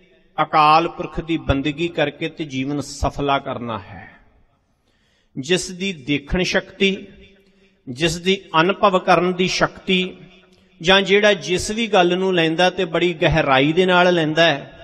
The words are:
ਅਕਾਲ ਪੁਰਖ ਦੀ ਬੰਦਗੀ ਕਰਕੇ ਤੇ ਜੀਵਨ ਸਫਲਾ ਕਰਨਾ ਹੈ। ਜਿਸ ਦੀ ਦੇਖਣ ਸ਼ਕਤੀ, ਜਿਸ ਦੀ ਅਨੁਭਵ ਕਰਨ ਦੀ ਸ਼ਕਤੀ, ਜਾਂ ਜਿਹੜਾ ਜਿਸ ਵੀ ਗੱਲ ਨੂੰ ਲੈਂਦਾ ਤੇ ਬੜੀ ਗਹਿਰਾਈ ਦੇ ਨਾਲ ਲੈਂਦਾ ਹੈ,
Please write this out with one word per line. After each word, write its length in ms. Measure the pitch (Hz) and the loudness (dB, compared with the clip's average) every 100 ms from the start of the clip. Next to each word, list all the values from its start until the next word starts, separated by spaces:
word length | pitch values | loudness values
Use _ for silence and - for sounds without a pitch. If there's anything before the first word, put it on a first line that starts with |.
| _ _ _ - | _ _ _ -6
ਅਕਾਲ 460 | 156 156 151 160 170 | 0 2 4 4 2
ਪੁਰਖ 320 | - 160 - | -6 -10 -8
ਦੀ 160 | 160 156 | -6 -4
ਬੰਦਗੀ 500 | 131 139 147 147 170 | -2 -2 -2 -4 -4
ਕਰਕੇ 400 | 165 143 - 160 | -2 -4 -4 -10
ਤੇ 160 | 156 | -8
ਜੀਵਨ 380 | 147 131 135 147 | -10 -6 -6 -6
ਸਫਲਾ 580 | 135 - 147 - 143 135 | -8 -6 -6 -4 -2 -2
ਕਰਨਾ 400 | 135 117 120 107 | -4 -10 -8 -10
ਹੈ। 300 | 98 90 - - _ _ _ _ _ _ _ _ _ _ _ 143 | -12 -20 -20 -20 _ _ _ _ _ _ _ _ _ _ _ -10
ਜਿਸ 340 | 131 175 196 | -4 -4 -4
ਦੀ 220 | 180 196 | -8 -8
ਦੇਖਣ 500 | 160 127 143 - 185 | -6 -4 -4 -2 -4
ਸ਼ਕਤੀ, 640 | 175 190 - - 196 190 - - - _ _ _ _ _ 135 | -2 -2 -6 0 0 0 -8 -20 -20 _ _ _ _ _ -16
ਜਿਸ 280 | 123 165 170 | -4 -4 -2
ਦੀ 220 | 180 196 - 160 | -2 -2 -2 0
ਅਨੁਭਵ 380 | 180 196 196 180 | 0 2 2 2
ਕਰਨ 340 | 190 165 180 | 2 2 2
ਦੀ 140 | 175 185 | 0 -2
ਸ਼ਕਤੀ, 720 | - 160 - - 185 185 - - - _ _ _ - | 0 -2 -2 -2 0 -2 -8 -20 -20 _ _ _ -4
ਜਾਂ 200 | 165 196 | 2 2
ਜਿਹੜਾ 320 | 185 202 208 | 4 4 4
ਜਿਸ 380 | 190 147 180 - | 2 -2 -4 -2
ਵੀ 160 | 220 220 | -4 0
ਗੱਲ 300 | 196 175 180 | 2 2 2
ਨੂੰ 180 | 190 180 | 0 0
ਲੈਂਦਾ 340 | 160 165 180 | 0 2 0
ਤੇ 160 | 185 175 | 0 -2
ਬੜੀ 280 | 165 180 | 0 -2
ਗਹਿਰਾਈ 600 | 160 160 156 143 131 147 | 0 0 2 2 4 4
ਦੇ 120 | 165 185 | 2 4
ਨਾਲ 280 | 180 180 | 4 4
ਲੈਂਦਾ 300 | 175 156 156 | 2 2 2
ਹੈ, 280 | 165 139 - - | 2 0 -6 -20